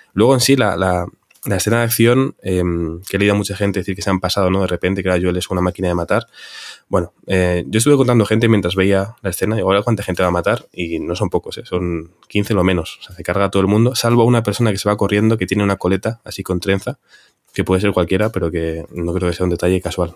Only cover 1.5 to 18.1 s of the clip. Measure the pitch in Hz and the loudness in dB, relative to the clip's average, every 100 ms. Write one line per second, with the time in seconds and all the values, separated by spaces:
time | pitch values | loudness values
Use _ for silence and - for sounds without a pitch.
1.5 | 95 104 117 117 113 117 127 135 - 101 | -2 0 0 0 2 4 4 0 -4 -2
2.5 | 90 87 85 82 85 95 98 101 101 101 | 0 0 0 -4 -8 -6 0 2 2 0
3.5 | 95 101 92 92 92 101 95 92 - 92 | -2 -2 -2 -4 -4 -2 0 0 0 0
4.5 | 95 95 87 90 98 92 90 90 90 - | 0 0 -2 -2 -2 0 0 0 -2 -2
5.5 | 92 92 - 92 87 85 107 - - - | -2 -2 -2 -2 -2 0 -2 -2 -12 -20
6.5 | - - - - 101 85 _ - 95 90 | -18 -18 -20 -4 -2 -2 _ -2 0 2
7.5 | 87 67 107 135 139 123 120 101 110 113 | 0 0 0 4 4 4 4 4 2 4
8.5 | 107 90 92 95 98 101 - 98 - 98 | 4 2 2 2 2 0 -6 -6 -4 -2
9.5 | 110 95 101 107 110 101 90 90 87 90 | 0 2 2 2 0 -2 0 0 2 0
10.5 | 120 - - 85 80 78 87 95 87 - | -2 -4 -8 -6 -4 -4 -4 -2 -4 -6
11.5 | - - 90 90 85 82 _ - 101 101 | -12 -6 -4 -4 -6 -8 _ -6 -2 0
12.5 | 101 92 90 - - - 95 - 95 98 | 2 2 0 -2 -10 -16 -10 -4 0 0
13.5 | 98 95 107 117 131 117 120 117 120 113 | 2 2 4 2 2 2 4 4 4 2
14.5 | 101 117 98 101 104 98 101 110 113 101 | 0 0 0 -2 0 0 2 2 2 0
15.5 | 101 101 95 90 95 113 117 - - 95 | 0 0 0 0 0 -2 -6 -10 -10 -6
16.5 | 90 95 98 - 139 _ - _ _ _ | -4 -2 -2 -4 -10 _ -20 _ _ _
17.5 | - - 92 104 90 87 | -4 0 0 2 0 0